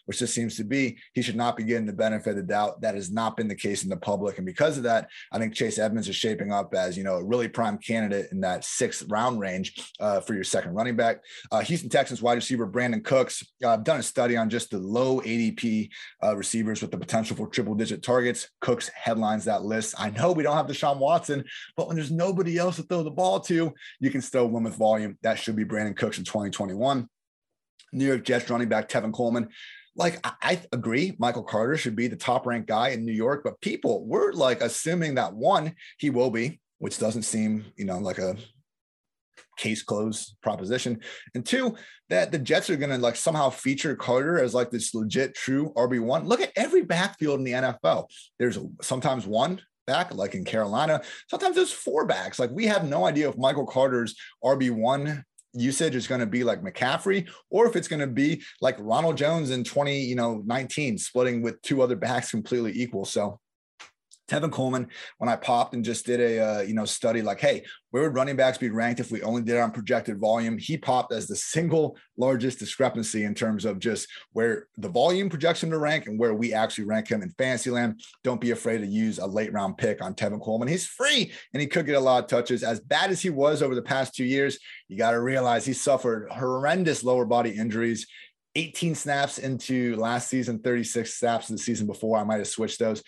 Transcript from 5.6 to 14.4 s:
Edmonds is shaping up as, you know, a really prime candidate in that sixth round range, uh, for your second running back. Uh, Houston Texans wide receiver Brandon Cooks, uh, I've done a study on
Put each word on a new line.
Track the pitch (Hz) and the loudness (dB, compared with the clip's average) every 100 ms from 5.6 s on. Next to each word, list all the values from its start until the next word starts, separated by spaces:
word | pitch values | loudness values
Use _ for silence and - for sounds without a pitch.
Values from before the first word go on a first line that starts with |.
| 113 107 | -2 0
Edmonds | 107 110 98 | 0 0 -4
is | 92 | -2
shaping | 113 95 101 | -2 -2 -2
up | 101 92 | -2 0
as, | 95 92 90 | -2 -2 -2
you | 95 | -2
know, | 92 | -2
a | |
really | 95 123 113 | 0 0 0
prime | - 113 104 | -2 -2 -2
candidate | - 113 104 101 - | -2 -2 0 -2 -4
in | 95 | -4
that | 92 87 - | -2 -2 -4
sixth | - 123 - 80 | -2 -2 -2 -4
round | 107 127 117 | 0 0 0
range, | 95 92 90 - - - | -4 -4 -6 -10 -16 -4
uh, | 104 98 | 0 0
for | - | 0
your | 101 | -4
second | 92 98 87 | -2 -2 -2
running | 95 123 117 | -2 0 2
back. | 117 - - - - | 2 0 -6 -18 -2
Uh, | 110 | -2
Houston | 110 170 117 | 0 -2 2
Texans | 147 127 113 | 2 2 0
wide | 117 | 2
receiver | 120 - 123 104 | 2 0 -2 0
Brandon | 123 123 110 | 0 0 0
Cooks, | - 131 123 - - - | 2 4 2 -2 -12 -2
uh, | 120 | 2
I've | 110 110 | 2 2
done | 147 | 0
a | |
study | - - 120 | 0 0 2
on | 117 | 2